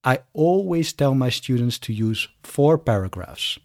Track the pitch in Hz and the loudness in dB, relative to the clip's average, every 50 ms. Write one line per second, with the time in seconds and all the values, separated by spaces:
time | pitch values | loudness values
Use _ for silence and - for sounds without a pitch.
0 | - 131 127 - - _ _ - 151 170 180 190 196 185 175 165 160 - - - | 2 0 0 0 -2 _ _ 0 2 2 2 2 0 0 0 0 -2 -2 -2 0
1 | 143 139 135 135 127 127 - - - - 131 120 120 120 117 - - - 113 107 | 2 2 2 2 2 0 -2 -4 -2 -2 0 2 2 0 -2 -4 -6 -8 -4 -2
2 | 110 110 110 110 - - _ _ _ - - - 139 151 160 151 - - 113 101 | 0 0 0 -2 -4 -8 _ _ _ -8 0 2 4 4 4 2 2 0 0 0
3 | 92 95 - 92 87 - 64 - - - - - _ | 0 -4 -6 -10 -12 -14 -12 -10 -8 -8 -8 -10 _